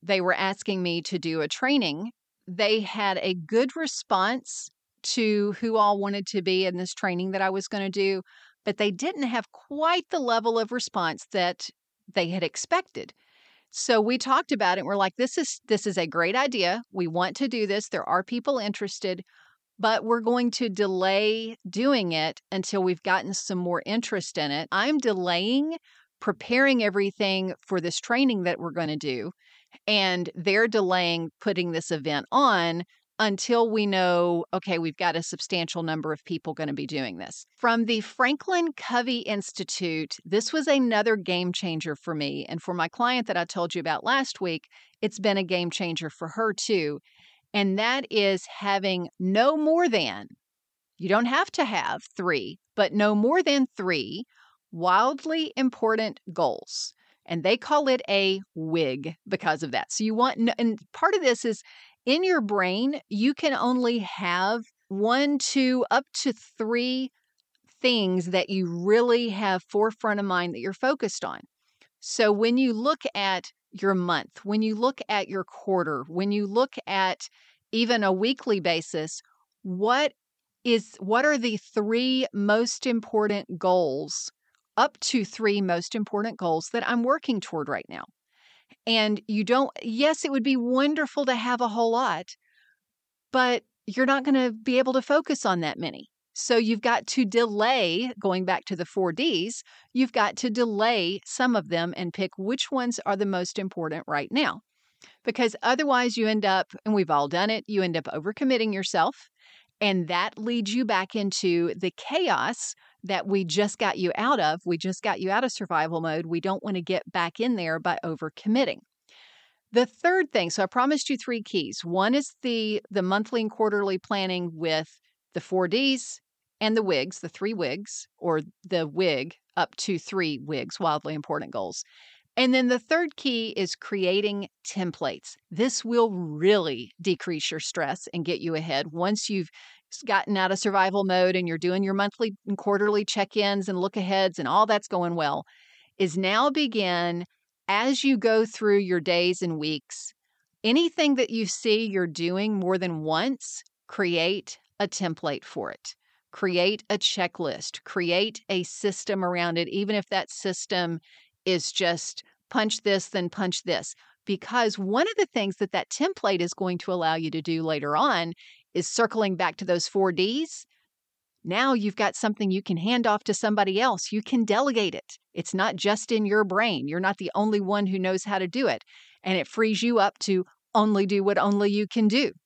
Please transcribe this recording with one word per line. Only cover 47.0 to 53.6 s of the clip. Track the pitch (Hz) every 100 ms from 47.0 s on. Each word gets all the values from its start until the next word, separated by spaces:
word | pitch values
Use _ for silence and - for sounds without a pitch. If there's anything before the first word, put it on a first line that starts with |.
| _ _ - _ _
And | 208 196 190
that | 226 262 269
is | 214 202 190 - -
having | 202 196 196 185 170 _
no | 185 202 254 311
more | 302 330 349
than, | 220 139 98 104 - _ _ _ _ _ _
you | 170
don't | 202
have | 240 277 381
to | -
have | 269 202 - - - -
three, | 180 151 95 165 _ -
but | 196
no | 208 208 208
more | 226 339
than | - 285